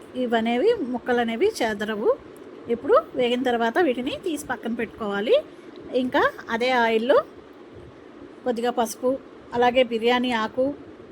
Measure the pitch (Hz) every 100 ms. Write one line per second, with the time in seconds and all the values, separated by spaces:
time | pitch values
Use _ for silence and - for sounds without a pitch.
0 | - 247 247 226 226 240 381 466 240 247
1 | - 240 233 226 392 - 233 208 214 208
2 | 254 571 - - - - - 233 277 508
3 | - 277 247 247 254 240 233 269 339 247
4 | 254 571 381 294 - 233 240 233 214 -
5 | 214 202 226 539 - - - - - 254
6 | 254 294 508 - - 226 247 254 226 226
7 | 233 480 640 - - - - - - -
8 | - - - - 254 233 240 240 233 -
9 | 254 269 - - - 240 247 247 247 233
10 | 233 247 247 233 220 254 269 294 - -
11 | -